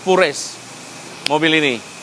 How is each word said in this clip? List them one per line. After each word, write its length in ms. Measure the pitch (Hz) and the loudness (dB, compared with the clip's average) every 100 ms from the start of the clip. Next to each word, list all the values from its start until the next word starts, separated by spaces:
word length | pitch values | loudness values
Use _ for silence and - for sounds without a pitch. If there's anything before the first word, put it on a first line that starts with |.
full 160 | 185 185 | 2 4
race 360 | 165 - - - - - - - - - - | 4 2 -8 -12 -16 -18 -18 -16 -16 -10 0
mobil 240 | 151 160 156 | 2 4 4
ini. 200 | 147 117 - - | 2 0 -6 -16